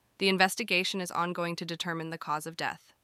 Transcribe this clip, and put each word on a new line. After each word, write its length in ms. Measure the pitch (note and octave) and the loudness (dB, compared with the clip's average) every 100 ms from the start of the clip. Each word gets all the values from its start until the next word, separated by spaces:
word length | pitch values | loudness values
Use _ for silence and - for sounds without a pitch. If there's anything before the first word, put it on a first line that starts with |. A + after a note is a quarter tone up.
| _ - | _ 0
The 140 | G3 | 4
investigation 720 | F#3+ F#3+ - A3 F3+ F#3+ G3 | 6 6 4 0 0 0 -2
is 80 | F3 | -4
ongoing 440 | - E3+ F3 E3+ E3+ | -2 0 0 -2 -4
to 100 | E3+ | -6
determine 420 | E3 F3+ E3 D#3+ | -6 -4 -4 -6
the 80 | E3 | -8
cause 300 | - D3+ E3 | -4 -4 -4
of 100 | E3 | -6
death. 380 | C#3 - _ _ | -6 -6 _ _